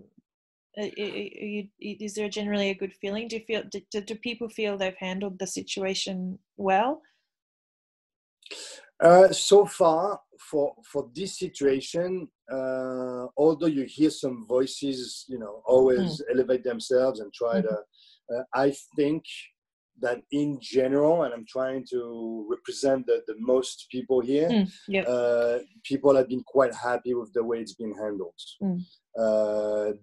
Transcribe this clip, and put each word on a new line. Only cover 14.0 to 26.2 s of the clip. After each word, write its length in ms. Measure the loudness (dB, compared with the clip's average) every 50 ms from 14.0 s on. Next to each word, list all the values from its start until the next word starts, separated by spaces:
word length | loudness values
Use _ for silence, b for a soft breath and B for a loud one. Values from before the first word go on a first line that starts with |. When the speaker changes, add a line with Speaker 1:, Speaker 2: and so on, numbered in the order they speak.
| 2 2
Speaker 2:
some 360 | 2 0 -6 -6 -6 -6 -6 0
voices, 760 | 0 0 0 0 -2 -6 -6 -6 -6 -6 -8 -12 -12 -16 -14 -12
you 120 | -12 -10
know, 220 | -10 -12 -14 -10 0
always 560 | 4 6 6 8 6 6 4 2 -2 -4 -6
Speaker 1:
Mm. 100 | -4 -2 0
Speaker 2:
elevate 280 | 0 2 2 0 0 0
themselves 560 | -4 -6 -6 -4 0 2 2 2 2 -2 -4
and 140 | -10 -12 -8
try 220 | -6 -4 0 0 0
Speaker 1:
Mm-hmm. 80 | 0 0
Speaker 2:
to, 680 | -4 -4 -8 _ _ _ _ _ _ _ _ -8 -8 -8
uh, 60 | -8 -4 -2
I 200 | 2 2 2 0 -2 -12 _ _
think 300 | 0 0 0 0 -2 -6 -12 -16 -16 -18 -20 _ _ _ _ _ _ _ _ _ _
that 220 | -4 -4 -4 -4 -6 _
in 280 | -2 -2 -2 -2 -2 -6
general, 640 | -10 0 0 2 2 4 4 4 4 4 4 4 2
and 100 | -2 -4
I'm 120 | -8 -12
trying 400 | -10 -6 -4 -4 -4 -4 -6 -8 -6
to 540 | -6 -6 -6 -6 -8 -8 -8 -8 -8 -8 -6 -6
represent 560 | -8 -8 _ -12 -8 -2 2 2 2 2 2
the, 180 | 0 0 0 0 -6
the 80 | -10 -6
most 480 | 0 2 2 2 2 -2 -8 -14 -18 _
people 300 | -10 -10 -4 0 0 0
here, 280 | 2 2 0 0 2 2
Speaker 1:
Mm, 220 | 2 2 2 0 -4 -12 -10 -4
yep. 180 | -2 -2 0 0
Speaker 2:
uh, 520 | -2 0 2 2 2 2 2 2 0 -2 -4 -8 _ -20 _
people 320 | -4 -4 2 4 6 6
have 140 | 6